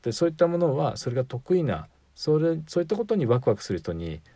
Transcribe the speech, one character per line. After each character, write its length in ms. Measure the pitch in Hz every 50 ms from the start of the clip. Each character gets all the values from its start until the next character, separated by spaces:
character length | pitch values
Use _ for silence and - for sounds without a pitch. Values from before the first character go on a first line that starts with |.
| -
で、 80 | 120
そ 160 | 110 - 170
う 20 | 170
い 40 | 160
っ 20 |
た 100 | - 175
も 140 | 170 170 175
の 180 | 175 151 131
は、 200 | 151 151 120 107
そ 120 | - - 127
れ 60 | 120
が 80 | 131 127
得 340 | - - 123 - - 185
意 60 | 180 156
な、 240 | 120 87 78 - - _ _ _ _ _
そ 240 | - - 156 151
れ、 220 | 151 160 165 165 160 156
そ 140 | - - 175
う 20 | 165
い 20 |
っ 20 |
た 80 | - 214
こ 100 | 220 220
と 100 | 208 220
に 100 | 190 131
ワ 140 | 110 120 123
ク 100 | - 120
ワ 60 | 104
ク 80 | - -
す 100 | - 92
る 60 | 82
人 140 | - 90 82
に 280 | 82 85 82 80 80 - _ _